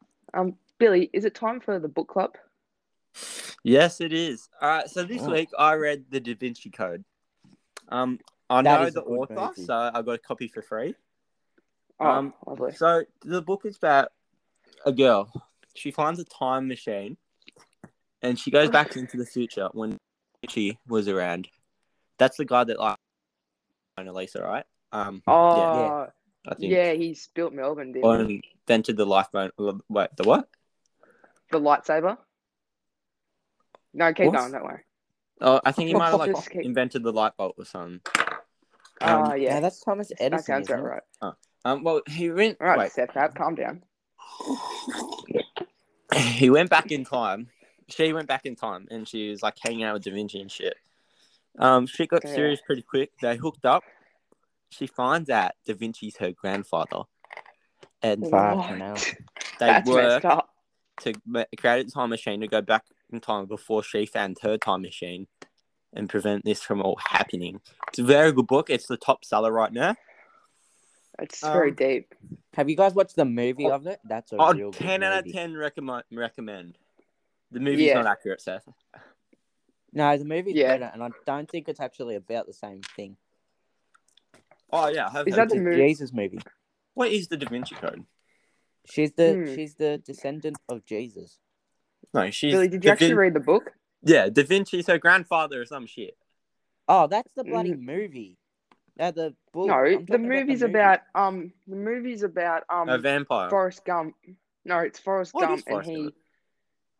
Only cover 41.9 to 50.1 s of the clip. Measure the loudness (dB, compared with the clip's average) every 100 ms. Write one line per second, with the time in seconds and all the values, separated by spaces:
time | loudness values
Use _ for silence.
41.9 | -2 -4 -6 -4 2 0 2 2 4 2
42.9 | -2 -4 0 -2 0 -4 -2 -6 -8 _
43.9 | _ _ _ -20 -14 -8 -8 -8 -10 -10
44.9 | -10 -12 -14 -6 -6 -6 -12 -14 _ _
45.9 | _ -2 0 0 4 6 6 6 2 0
46.9 | -6 -4 -2 -2 -4 -8 _ _ _ -12
47.9 | 0 0 0 -4 -6 -6 -8 -8 -8 -12
48.9 | -14 -10 -8 -8 -4 -6 -4 -8 -4 -4
49.9 | -6 -8